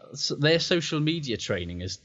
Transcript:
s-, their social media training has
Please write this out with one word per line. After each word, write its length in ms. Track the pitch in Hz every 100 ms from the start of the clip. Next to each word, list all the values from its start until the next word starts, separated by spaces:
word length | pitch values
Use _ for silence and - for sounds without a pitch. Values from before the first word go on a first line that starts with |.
| -
s-, 180 | 143 - 151
their 200 | 147 165
social 420 | - 180 - 156
media 340 | 151 165 143 107
training 460 | - 98 87 87
has 160 | 90 -